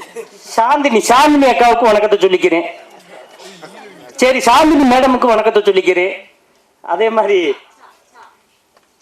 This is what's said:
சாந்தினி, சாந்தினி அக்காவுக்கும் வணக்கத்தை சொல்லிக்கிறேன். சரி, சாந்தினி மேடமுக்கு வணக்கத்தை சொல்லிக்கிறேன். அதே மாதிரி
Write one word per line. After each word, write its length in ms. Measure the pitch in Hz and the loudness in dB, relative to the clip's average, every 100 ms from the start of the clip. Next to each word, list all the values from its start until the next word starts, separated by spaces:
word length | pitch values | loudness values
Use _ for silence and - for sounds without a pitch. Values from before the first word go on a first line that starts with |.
| - 233 220 196 - - | -20 -20 -20 -20 -10 -4
சாந்தினி, 440 | 233 294 277 226 - | -2 0 0 -2 0
சாந்தினி 360 | 240 294 285 269 | 2 2 2 2
அக்காவுக்கும் 380 | 233 240 233 240 | 2 2 2 0
வணக்கத்தை 280 | 208 208 202 | 0 0 0
சொல்லிக்கிறேன். 480 | 185 180 180 165 - - - - - - - - - - - - - - - - | 0 0 -2 -2 -6 -14 -20 -20 -20 -20 -20 -20 -20 -20 -20 -20 -20 -20 -16 -2
சரி, 180 | 254 262 233 | 0 0 2
சாந்தினி 360 | 262 311 294 262 | 2 4 2 2
மேடமுக்கு 420 | 254 269 254 247 | 2 2 0 0
வணக்கத்தை 300 | 214 214 208 202 | 0 0 0 0
சொல்லிக்கிறேன். 440 | 190 170 175 185 185 - _ _ _ _ _ | 0 0 -2 -4 -8 -18 _ _ _ _ _
அதே 240 | - 170 226 220 | -8 -4 -2 -2
மாதிரி 200 | 202 196 156 131 _ _ - _ _ 233 - _ _ _ _ _ _ _ | -2 -2 -2 -6 _ _ -20 _ _ _ -20 _ _ _ _ _ _ _